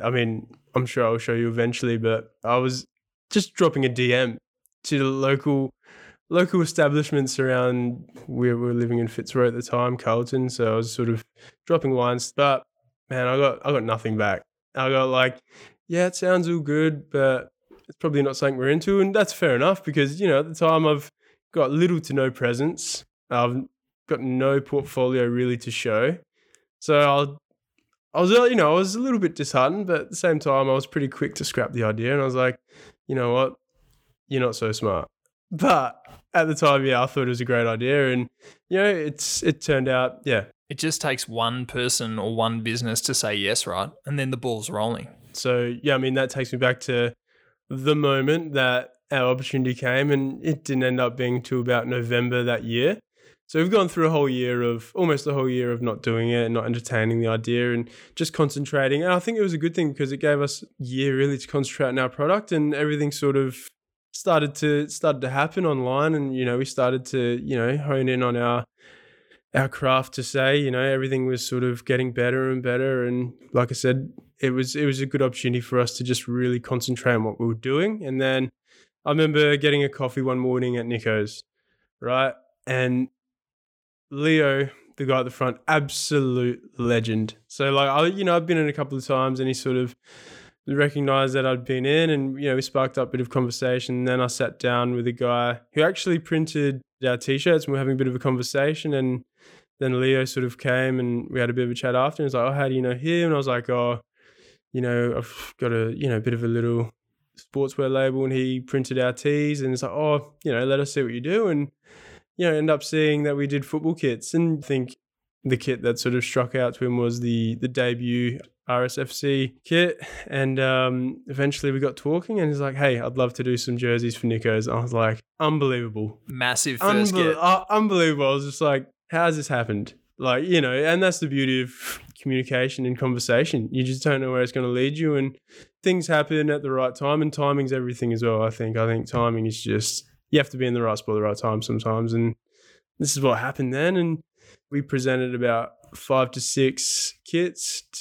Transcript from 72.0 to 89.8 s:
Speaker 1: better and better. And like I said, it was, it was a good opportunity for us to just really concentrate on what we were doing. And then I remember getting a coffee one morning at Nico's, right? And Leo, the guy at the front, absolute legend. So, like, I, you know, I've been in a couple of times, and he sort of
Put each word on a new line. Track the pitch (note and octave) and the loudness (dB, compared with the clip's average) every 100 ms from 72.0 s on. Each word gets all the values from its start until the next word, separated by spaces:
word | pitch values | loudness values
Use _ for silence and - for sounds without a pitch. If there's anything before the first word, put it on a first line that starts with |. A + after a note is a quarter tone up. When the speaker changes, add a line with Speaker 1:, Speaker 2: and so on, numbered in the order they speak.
| B2+ | 0
Speaker 1:
better | A#2+ B2 C3 C3 | 0 0 0 0
and | C3 | -2
better. | B2 B2 C3+ C3 B2 | -2 0 0 0 0
And | B2 B2+ - - | -2 -4 -8 -4
like | B2+ B2 | 0 0
I | |
said, | B2+ B2+ C3 D3 - _ - | 0 0 0 -2 -14 _ -4
it | C3+ | -2
was, | B2+ B2+ D3 | 0 -2 0
it | D3 | 0
was | C3 | 0
a | C3+ | -2
good | C3 | 0
opportunity | C3 C3 B2+ B2 | 0 0 -2 -2
for | A#2 B2+ | 0 0
us | A#2+ - | 0 -2
to | |
just | B2 A#2+ - | -2 -2 -2
really | A#2+ B2 B2 | -2 0 -2
concentrate | A#2+ B2 B2+ B2 B2+ A#2+ | -2 -4 -4 -2 0 0
on | |
what | A2 - | 0 -2
we | A#2 | -4
were | |
doing. | A2+ B2+ C#3+ G3+ G#3+ D3 | -2 -2 0 0 -4 -6
And | C3 | -2
then | C3 C3 C3 _ _ _ _ _ D3+ | 0 0 -2 _ _ _ _ _ -2
I | |
remember | D3+ D#3 D3 D3 D3 | 2 2 4 4 4
getting | D3 C#3+ | 2 2
a | C#3 | 0
coffee | C#3+ C3 C3+ | -2 -4 -2
one | C3 B2+ | -2 0
morning | B2+ B2+ B2+ A#2+ | 0 0 0 -2
at | A#2 | -4
Nico's, | A#2 A2+ A2 G#2+ - - _ _ _ _ - | -2 0 0 -2 -8 -20 _ _ _ _ -10
right? | A#2+ B2+ C3+ - _ _ - | -2 0 0 -2 _ _ -4
And | B2+ B2+ B2 B2+ _ _ _ _ _ _ _ _ _ - | 0 0 0 -2 _ _ _ _ _ _ _ _ _ -14
Leo, | C#3 D3+ D#3+ C#3+ C3+ C3+ - _ - | -2 2 4 4 2 -2 -6 _ -6
the | C3+ | 0
guy | C3 | 0
at | |
the | B2 | 0
front, | - B2+ A2+ - | -2 -4 -2 0
absolute | D#3 C#3 - - D3 C3 B2 B2 A#2+ - - | 0 0 -6 0 2 2 2 0 -2 -10 -4
legend. | A#2+ A#2 A2+ A2 A2 - _ | 2 2 2 -2 -2 -6 _
So, | - C#3 | -4 0
like, | C#3 C#3 | 2 2
I, | C#3 E3+ | 2 2
you | G3 | 2
know, | F#3 E3+ | 2 2
I've | E3 | 2
been | E3 | 0
in | D3+ | 0
a | |
couple | C#3+ C#3 C3+ | -2 -6 -6
of | B2+ | -2
times, | C3+ C3 C3 | 0 0 0
and | C3 | -2
he | |
sort | B2+ C3+ | -2 -2
of | B2+ | 0